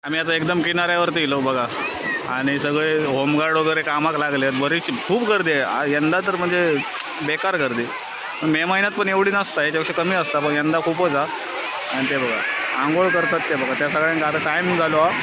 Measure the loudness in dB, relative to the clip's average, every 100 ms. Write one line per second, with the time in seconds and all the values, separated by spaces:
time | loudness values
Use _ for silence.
0 | -4 -4 0 0 2 0 0 0 2 2
1 | 2 0 0 0 0 0 -2 -4 -6 -4
2 | -4 -4 -4 -2 0 0 0 0 0 0
3 | 0 0 2 2 2 2 2 0 0 0
4 | 0 0 0 2 0 0 0 0 -2 -6
5 | 0 0 2 2 2 2 2 0 0 2
6 | 2 2 0 -2 0 2 2 0 -2 -6
7 | -8 -6 -4 -2 0 0 0 0 -4 -6
8 | -10 -10 -10 -4 0 2 2 2 0 0
9 | 0 2 2 2 0 0 2 2 -2 0
10 | 0 0 0 0 0 0 2 2 0 2
11 | 2 2 -2 -4 -8 -8 -6 -6 -4 -2
12 | 0 0 0 -2 -2 -4 -4 -2 0 2
13 | 2 2 2 0 0 -2 -2 -2 0 0
14 | 0 2 0 0 0 0 0 2 2 4
15 | 2 2